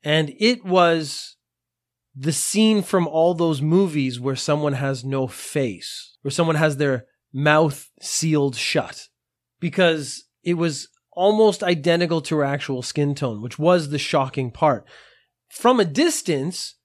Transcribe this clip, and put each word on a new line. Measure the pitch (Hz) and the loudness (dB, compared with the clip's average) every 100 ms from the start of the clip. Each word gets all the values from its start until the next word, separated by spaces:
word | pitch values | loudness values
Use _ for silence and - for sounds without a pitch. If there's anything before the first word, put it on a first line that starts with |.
And | 147 156 147 - | 0 0 0 0
it | 220 240 | 0 0
was | 185 185 175 165 147 - - _ _ _ _ _ _ _ _ | 0 4 4 2 -2 -10 -14 _ _ _ _ _ _ _ _
the | 135 143 | -6 -4
scene | 151 - 202 220 214 | -2 -2 2 4 4
from | 180 190 165 | 2 0 0
all | 160 165 | 2 2
those | 170 170 147 | 2 0 0
movies | 151 175 196 151 131 120 | 2 4 2 0 -2 -4
where | 127 131 | -4 -4
someone | - 147 147 | -2 0 0
has | 135 139 135 | -2 -4 -4
no | 131 135 131 | -4 -4 -4
face, | - - 151 127 90 - - - _ | -8 -6 -2 -2 -4 -14 -16 -18 _
where | 139 | -8
someone | 139 165 | -2 0
has | 156 156 139 | 2 0 0
their | 143 127 - _ _ | -2 -2 -6 _ _
mouth | 135 151 151 160 143 - _ | -2 4 4 4 -2 -16 _
sealed | - - 160 151 139 | -8 -4 0 2 0
shut, | 117 - 156 92 - - _ _ _ _ _ | -2 -2 -2 -2 -12 -20 _ _ _ _ _
because | 175 - 175 160 135 - _ _ | -6 2 2 2 -6 -12 _ _
it | 175 | -4
was | 175 170 135 - _ _ | -2 -2 -4 -12 _ _
almost | - 190 214 220 185 | 0 2 6 4 4
identical | 185 170 151 170 175 165 | -2 0 2 2 2 -2
to | - 156 | -2 0
her | |
actual | 139 139 - 127 | 0 -2 -4 -6
skin | 123 - 143 | -4 -2 -2
tone, | 139 135 107 | 0 -4 -4
which | 113 - | -10 0
was | 160 180 147 | 2 2 0
the | 147 | -6
shocking | - 151 131 139 127 | -2 -2 -2 -4 -6
part. | - 156 117 - - - _ _ _ _ | 0 0 0 -6 -20 -20 _ _ _ _
From | - 240 254 | 0 2 4
a | |
distance | 185 143 330 - - 147 147 175 - _ | 2 2 0 0 -2 -2 -4 -8 -14 _